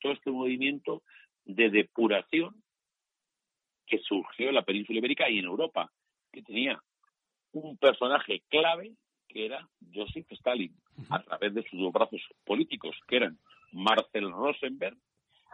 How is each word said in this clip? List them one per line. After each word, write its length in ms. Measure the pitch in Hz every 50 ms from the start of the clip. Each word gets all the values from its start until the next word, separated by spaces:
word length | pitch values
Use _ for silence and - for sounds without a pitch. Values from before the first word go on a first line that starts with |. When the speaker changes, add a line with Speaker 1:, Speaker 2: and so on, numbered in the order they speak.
Speaker 1:
todo 120 | - 139
este 180 | 139 - _ 135
movimiento 720 | 131 127 127 127 127 127 135 139 143 139 - - - - - _ - - - _ _ _ _
de 260 | - 98 107 117 110
depuración 920 | 98 107 101 - - 117 117 104 104 95 - _ - 160 165 190 214 - _ _ _ _ _ _ _ _ _ _ _ _ _ _ _ _ _ _ _ _ _ _ _ _ _
que 120 | - 113 -
surgió 500 | - - 104 95 85 - - - 120 135
en 60 | 139
la 80 | 120
península 360 | 95 - 95 101 104 - 110 110
ibérica 320 | 117 123 147 - 160 131
y 80 | 113 101
en 60 | 92
Europa, 460 | 87 92 104 - 160 - 95 82 - _ _ _ _ _ _ _ _
que 100 | - -
tenía 380 | - - 101 117 131 139 110 - - _ _ _ _ _ _ _ _ _ _ _ _ _
un 240 | - 151 156 156 135 -
personaje 640 | - 135 - - 127 123 143 143 - - 104 - - _
clave 440 | - 151 160 165 165 170 190 226 220 _ _ _ _ _ _ -
que 180 | - 107 110
era 220 | 110 131 147 165 _ _ _ - 87
Joseph 380 | 87 101 104 - - 160 - -
Stalin, 420 | 101 - - 123 123 117 92 85 - _ _ _ _
Speaker 2:
Ujú. 180 | - - - 90
Speaker 1:
a 80 | 92
través 320 | - - 82 - 101 104 101
de 80 | 113 110 -
sus 120 | 98 90
dos 120 | 95 90
brazos 280 | 87 - - - - 92 - - _ _ _
políticos, 520 | - 101 127 160 - 131 113 - 78 - - - -
que 80 | 123
eran 220 | 123 117 85 73 - _ _ - _ _ _
Marcel 580 | - 87 95 110 110 110 - - - 107 101 95
Rosenberg, 680 | 87 95 123 143 147 - 143 127 135 139 180 196 - - _ _ _ _ _ _ _ _ _ _